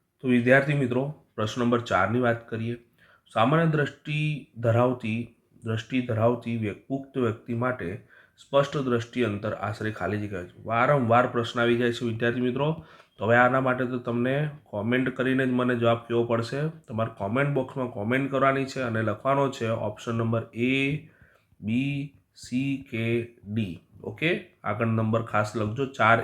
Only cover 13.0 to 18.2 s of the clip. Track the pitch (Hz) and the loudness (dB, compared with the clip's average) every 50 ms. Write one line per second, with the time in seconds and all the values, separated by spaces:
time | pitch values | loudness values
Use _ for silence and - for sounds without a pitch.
13 | - _ _ - 101 113 120 123 127 123 131 131 131 127 120 131 127 120 127 123 | -20 _ _ -4 0 4 6 6 6 6 4 2 2 0 0 0 -2 -4 -4 -4
14 | - 123 117 120 123 131 135 143 151 151 147 - - _ 107 101 104 117 123 127 | -4 -2 -2 0 0 0 0 0 -2 -4 -6 -12 -14 _ -6 -4 0 2 2 2
15 | 131 123 123 - 127 131 131 131 131 127 127 123 123 123 123 117 117 117 117 117 | 2 0 -2 -2 -2 0 0 0 0 0 0 0 0 0 0 2 2 2 2 0
16 | - - 117 117 117 117 117 113 113 - 139 143 151 160 - - - - 117 110 | -2 -2 0 0 2 2 0 -2 -2 -4 -4 -4 -4 -4 -6 -10 -14 -8 -4 -4
17 | 113 110 - - 98 101 120 135 143 143 143 135 123 - - 139 123 117 - 101 | -4 -4 -4 -6 -4 -2 0 0 0 0 0 -2 -4 -4 -6 -6 -6 -6 -6 -6
18 | 104 113 127 135 | -2 0 0 0